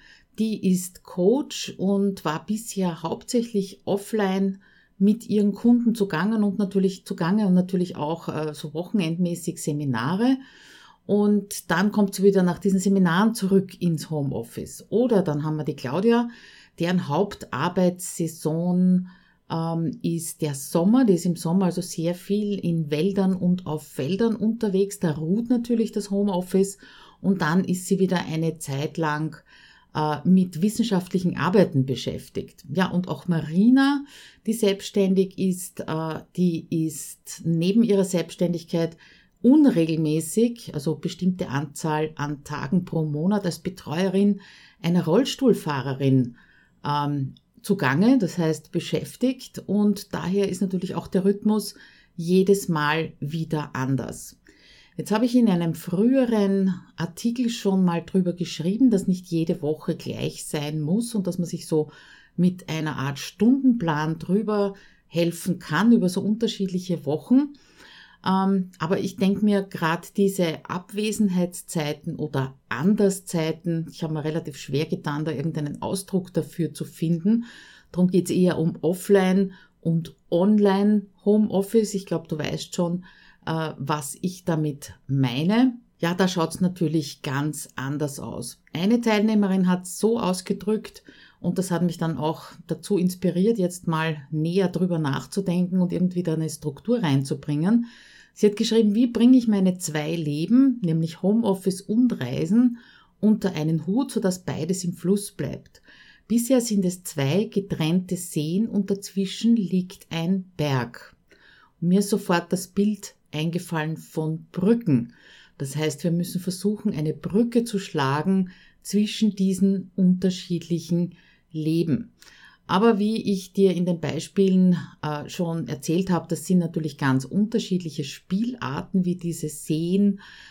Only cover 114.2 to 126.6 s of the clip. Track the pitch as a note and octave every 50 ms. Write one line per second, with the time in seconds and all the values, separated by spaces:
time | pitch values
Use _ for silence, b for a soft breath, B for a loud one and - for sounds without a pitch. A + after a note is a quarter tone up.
114.2 | D#3 D#3 D#3+ D#3+ - - - F3+ F3+ G3+ A#3 A#3 - E3+ C#3 A#2+ A#2 B B B
115.2 | B B B B B B B - C#3+ C3+ C#3 D3+ D#3 D#3 C#3+ - - F3 E3 F3
116.2 | F3 - - F3+ - F#3+ F3+ - - G3+ G#3+ G#3 - G#3 - - D3+ D#3 D3 D3+
117.2 | - F3 E3 G#3+ A#3+ A#3 - A#3+ A#3 - - F#3+ - - - D#3 C3+ C3 C#3 D3+
118.2 | D#3 F#3+ F#3+ F#3+ F#3+ F#3 B B B B B B - - - G#3 G#3 G#3+ - -
119.2 | A3 G#3+ F#3 - F#3+ F#3+ F#3+ F3+ F#3+ G3 G3 F#3+ - - - - F#3 F3+ F#3 F3+
120.2 | - F#3 F#3 - - - F3 E3 - - F3 E3 - - E3+ E3+ F3 F3 B B
121.2 | B B B B B _ - D#3 D3+ D#3 E3 E3 E3+ E3 C3 - - - _ B
122.2 | B B B B B B B B B - D3 F#3+ A3 A#3 A3+ F#3+ G#3 G#3+ A3 A3
123.2 | - - G3+ F#3+ - - - G3 G3 F#3+ F3+ F3+ F3 F3+ E3+ E3 D#3+ C#3 - D#3+
124.2 | - - - G3 G3 F#3+ F#3 F#3 F#3 F3+ F3 D#3 B B B _ - D#3 D3+ D3
125.2 | C#3+ - - - F3+ E3 E3 E3 D#3 - - - - - D#3+ F3+ F#3 F#3 F3+ D#3+
126.2 | - - E3+ - - - F#3 F3+